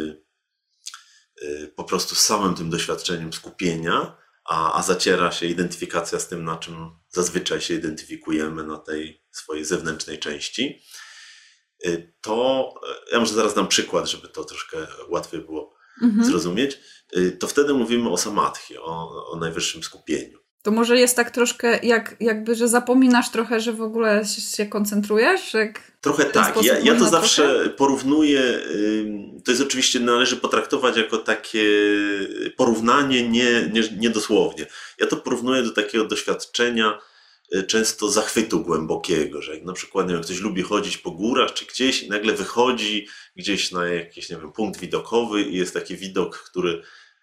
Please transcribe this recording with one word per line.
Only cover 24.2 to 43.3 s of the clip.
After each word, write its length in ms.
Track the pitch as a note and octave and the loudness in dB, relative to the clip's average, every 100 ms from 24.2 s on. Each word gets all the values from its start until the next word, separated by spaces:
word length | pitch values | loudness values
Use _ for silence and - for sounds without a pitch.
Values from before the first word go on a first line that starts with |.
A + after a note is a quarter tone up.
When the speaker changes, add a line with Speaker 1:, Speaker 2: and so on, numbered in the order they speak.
Speaker 2:
się, 160 | G#3 - - - | 0 -6 -6 -4
się 100 | G#3 | -4
koncentrujesz? 880 | G#3 G#3 G#3 G#3 G#3+ C#4 F#4 - | -2 0 0 2 4 4 2 0
Jak 380 | A3 G#3+ - - _ | -2 -2 -4 -20 _
Speaker 1:
Trochę 220 | C#3+ D3+ | 0 2
Speaker 2:
w 20 | |
ten 80 | C#3+ - | 4 4
Speaker 1:
tak. 80 | A2 | 4
Speaker 2:
sposób 140 | - A2 | 4 4
Speaker 1:
Ja, 120 | A2 | 6
ja 60 | G#2 | 6
to 60 | A#2 | 6
Speaker 2:
można 80 | - E3 | 6 6
Speaker 1:
zawsze 220 | - - C#3+ | 4 4 4
Speaker 2:
trochę? 160 | A#2+ F2 | 4 0
Speaker 1:
porównuję, 720 | - C#3 C3 C3 D3+ D3+ C#3 | 2 2 2 2 4 6 4
ym, 1000 | B2+ G2+ - F2+ G#2+ G#2+ G#2+ G#2 - - | 4 0 -2 -2 0 0 -2 -6 -12 -10
to 60 | - | 0
jest 120 | B2 | 2
oczywiście, 380 | C#3 B2+ B2 B2+ | 2 2 0 2
należy 360 | A#2+ A#2+ B2+ A#2+ | 2 4 2 0
potraktować 600 | B2 C#3+ - C3 B2 A2+ | 0 0 0 2 2 2
jako 220 | G#2+ A2 | 0 -2
takie 460 | A2 G#2+ - A2 G#2+ G#2 G#2 G#2 G2+ G2+ F#2+ G#2 G#2 - | 0 -2 -2 0 4 6 4 2 0 -2 -6 -6 -8 2
porównanie 720 | A#2+ A2 A#2 C#3 C#3 B2+ A#2+ | 2 4 4 4 4 2 2
nie, 420 | A#2 B2 A#2 G2+ | 2 4 4 2
nie, 100 | A2+ G#2+ G2 | 0 0 0
niedosłownie. 680 | A2+ A2 - G2+ E2+ D#2 D2+ - - - | 0 0 2 4 2 -2 -12 -14 -16 -2
Ja 80 | - | -2
to 100 | D3 | -2
porównuję 460 | B2+ A#2+ B2 C3 | -2 -4 0 0
do 80 | A2+ | 0
takiego 340 | G#2+ G#2 A2+ | 0 0 0
doświadczenia, 920 | G#2 G#2 - F#2 - - A#2+ A#2 G#2+ G#2 - _ _ _ - | 0 -2 -4 -6 -4 0 0 2 0 0 -10 _ _ _ -4
y, 80 | F#2+ | -4
często 460 | F#2+ A2 A2 - G#2 | 0 0 0 0 0
zachwytu 520 | G#2 - A#2 - F2 | 0 0 0 0 -2
głębokiego, 840 | E2 D#2+ D#2 D#2 - D#2+ D2 C#2+ | 0 -2 0 -4 0 0 0 -4
że 120 | D2 | -10
jak 100 | D#2 | -12
na 80 | E2+ | -10
przykład, 340 | F2+ - G2 F2+ | -12 -6 -2 0
nie 60 | |
wiem, 80 | E2+ | -2
ktoś 180 | E2 F2+ | -4 -4
lubi 220 | G#2 F#2 | -4 -2
chodzić 360 | F2+ G#2 F#2 - | 0 0 -2 -6
po 120 | F#2 | -8
górach 420 | E2+ A2 C3 G#2+ | -4 0 2 2
czy 100 | - - | 0 -10
gdzieś 360 | - C3 B2+ | -2 0 0
i 60 | - | -2
nagle 220 | G#2 G#2+ | -2 0
wychodzi 760 | - F#2 A#2 B2+ A#2 G#2+ G#2+ G#2 - - | 0 -2 2 2 2 -2 -4 -6 -18 -20